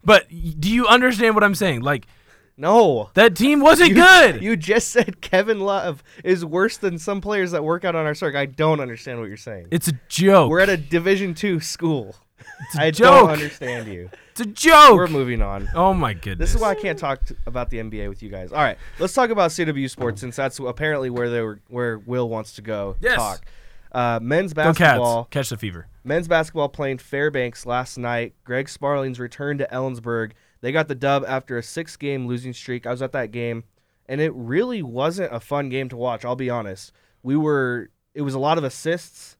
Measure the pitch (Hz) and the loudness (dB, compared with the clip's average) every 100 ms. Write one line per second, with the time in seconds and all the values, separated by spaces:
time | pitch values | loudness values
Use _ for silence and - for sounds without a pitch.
0 | 202 208 - 170 165 156 165 233 233 240 | 6 4 4 -10 -10 -4 -2 0 4 4
1 | 254 214 226 214 208 185 196 123 131 139 | 4 2 2 4 2 2 -2 -2 -2 -4
2 | - _ _ _ _ _ 151 220 202 123 | -6 _ _ _ _ _ 2 4 4 2
3 | 107 - 226 170 254 294 285 311 349 208 | -2 4 4 4 2 6 6 8 8 8
4 | 359 370 262 151 190 220 156 220 - 240 | 10 10 8 4 -4 -4 0 0 2 0
5 | 220 185 - 185 208 214 196 196 180 143 | 0 -6 -2 0 0 -2 -2 -2 -4 -10
6 | _ - 160 185 165 170 208 - 196 170 | _ -10 -2 -2 -2 -2 -2 -2 -6 -6
7 | 180 202 196 208 180 170 156 175 185 165 | -8 -8 -4 -4 -4 -4 -4 -4 -4 -4
8 | 156 147 151 143 139 131 156 151 127 113 | -4 -4 -4 -4 -6 -2 0 0 -4 -12
9 | - 120 110 107 - 101 87 170 - 139 | -12 -12 -12 -14 -14 -16 -6 -4 -4 -8
10 | _ - 190 196 143 165 196 185 143 170 | _ 0 6 6 6 4 2 2 -2 -2
11 | 175 196 196 160 208 170 156 - 165 147 | 0 0 -2 -4 -2 -2 -4 -6 -4 -4
12 | 98 - _ _ - - - 156 156 160 | -6 -18 _ _ -20 -20 -10 -2 -2 4
13 | 247 269 202 151 147 - 127 120 110 92 | 8 10 8 4 -6 -10 -8 -8 -10 -14
14 | 90 - _ - 220 214 320 311 294 196 | -14 -20 _ -10 -10 0 6 10 12 10
15 | 180 151 127 117 101 98 98 160 190 190 | 6 0 -2 -2 -2 -2 -6 0 2 2
16 | 135 90 101 98 165 - 220 196 208 156 | -2 -4 -6 -2 0 2 0 -2 -6 -6
17 | 151 135 - 165 - 123 120 117 110 107 | -6 -4 -6 -6 -8 -6 -6 -8 -8 -8
18 | 101 101 107 98 110 151 139 95 - - | -10 -10 -14 -14 -10 -2 -2 -2 -14 -6
19 | 180 - 240 214 170 160 160 143 131 - | -4 0 0 2 0 0 -4 -4 -6 -6
20 | 123 101 123 120 135 - 127 123 156 147 | -8 -6 -12 -6 -6 -6 -10 -6 -4 -4
21 | 131 120 120 120 113 104 _ 123 120 110 | -4 -4 -4 -4 -6 -10 _ -8 -6 -8
22 | 110 127 120 113 107 - 104 107 101 98 | -8 -6 -4 -6 -10 -16 -10 -8 -6 -4
23 | 240 240 107 90 - - - - - 127 | -2 -2 -4 -6 -14 -20 -20 -20 -10 -4
24 | 120 117 117 156 190 151 156 160 165 123 | -2 -2 -2 -2 -2 0 0 4 4 4
25 | 120 117 120 143 131 113 107 85 - - | 2 0 -4 -6 -6 -8 -10 -12 -18 -20
26 | 123 160 165 165 156 165 143 - 143 131 | -6 -6 0 -2 2 0 0 -2 -6 -6
27 | - 139 151 143 123 113 120 123 127 - | -6 -4 -2 -2 -4 -8 -4 -4 -4 -8
28 | 120 120 117 _ - 123 139 - 139 143 | -4 -4 -6 _ -6 -6 -6 -6 -4 -2
29 | 135 123 123 - 143 143 139 127 131 120 | -4 -8 -12 -8 -6 -4 -6 -4 -6 -8
30 | 117 117 110 _ _ _ 123 151 143 131 | -6 -6 -6 _ _ _ -4 -2 -4 -2
31 | 139 139 135 131 - 120 113 - 160 - | 0 0 -2 -6 -6 -10 -8 -12 -12 -10
32 | 143 135 123 123 127 120 - 123 120 123 | -8 -6 -6 -8 -10 -16 -10 -10 -8 -8
33 | 131 139 113 120 120 117 113 _ _ _ | -6 -6 -8 -8 -8 -8 -12 _ _ _
34 | _ 135 156 127 117 147 247 233 139 120 | _ -4 -4 -4 -4 -2 -2 -6 -8 -4
35 | 147 180 180 117 - 143 139 127 131 123 | -4 -4 -8 -8 -6 -6 -4 -8 -8 -6
36 | 123 113 123 127 131 120 104 92 - _ | -6 -6 -8 -6 -4 -6 -8 -14 -18 _
37 | _ _ 123 143 151 143 127 120 101 _ | _ _ -4 -2 0 0 -2 -6 -10 _
38 | _ 147 143 131 139 165 139 - 160 170 | _ -10 -6 -4 0 0 -2 -6 -6 -6
39 | - - - _ | -8 -20 -20 _